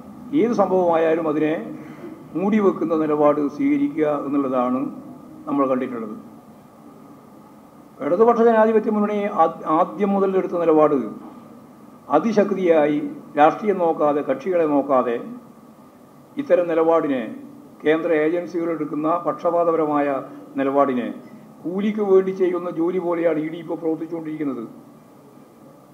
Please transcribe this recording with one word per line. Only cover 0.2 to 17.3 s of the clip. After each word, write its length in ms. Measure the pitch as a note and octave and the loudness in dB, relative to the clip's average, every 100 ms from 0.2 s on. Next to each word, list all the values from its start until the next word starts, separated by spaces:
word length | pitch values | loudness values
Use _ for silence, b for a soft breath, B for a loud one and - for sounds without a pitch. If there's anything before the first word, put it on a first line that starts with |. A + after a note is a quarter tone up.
| - C#3+ | -4 0
ഏത് 120 | A3+ G#3 | 0 2
സംഭവമായാലും 680 | G3 F#3 F3 E3 D#3+ E3 D#3+ | 2 2 2 2 2 0 0
അതിനെ 220 | D3+ D3+ E3 - - B B B B - D3+ | 0 0 -2 -6 -14 B B B B -10 -4
മൂടി 240 | G3 G#3+ F#3+ | 0 2 2
വെക്കുന്ന 300 | D#3+ D#3+ D#3+ | 0 -2 -2
നിലപാട് 380 | D3+ D3+ D3 D3 C#3+ C#3+ | 0 2 4 2 0 -2
സ്വീകരിക്കുക 520 | C#3 D3 C#3+ D3+ D3+ C#3+ C3+ | 0 0 0 0 -2 -2 -2
എന്നുള്ളതാണ് 540 | C#3+ C3+ B2+ B2 B2+ D3 - - - - - - | -2 0 0 0 -2 -4 -10 -16 -20 -20 -16 -6
നമ്മൾ 160 | C#3+ C3 | -2 0
കണ്ടിട്ടുള്ളത്. 440 | B2+ B2+ A#2+ G#2+ A2 - - - - - - - - - - - - - - - - - - C#3 | 0 -4 -8 -10 -12 -18 -20 -20 -20 -20 -20 -20 -20 -20 -20 -20 -20 -20 -20 -20 -20 -20 -8 0
ഇടതുപക്ഷ 360 | F3+ A#3 A3+ A#3 | 4 4 6 6
ജനാധിപത്യ 440 | A3 A3+ A3 G#3+ G#3 | 6 4 2 2 0
മുന്നണി 220 | G#3 G#3 G3+ F3 | 0 -2 -2 2
ആ-, 140 | E3 - - D#3 | 0 0 -2 0
ആദ്യം 320 | F3+ - G3+ G3 | 0 0 0 2
മുതൽ 220 | G3 F#3+ | 2 0
എടുത്ത 160 | F#3 F3 | -2 0
നിലപാട് 340 | E3 D#3 D3+ C#3 G#2+ - - - - - - - - - - D3 | 2 4 4 2 -4 -10 -16 -20 -20 -20 -20 -20 -20 -18 0 0
അതിശക്തിയായി 840 | A#3 G3+ G3 F#3+ F3+ D#3+ D3 D3 - - - D3 | 2 2 2 2 2 4 2 0 -4 -10 -6 2
രാഷ്ട്രീയം 380 | D#3 - G#3+ F3+ | 4 2 -2 0
നോക്കാതെ, 380 | E3+ D#3+ D3 C#3+ C#3 | 0 2 0 0 -2
കക്ഷികളെ 360 | C3 F#3+ F3 D#3 | -4 -2 0 2
നോക്കാതെ 440 | C#3+ C3+ C3 A#2+ A#2+ - - - - - - - - - - - - | 0 2 2 2 -2 -6 -14 -18 -20 -20 -20 -20 -20 -20 -20 -14 -6
ഇത്തരം 240 | C#3+ F3 E3+ | 0 2 2
നിലപാടിനെ, 500 | D#3+ D#3+ E3 D#3 C3 A2 | 2 4 4 2 -2 -4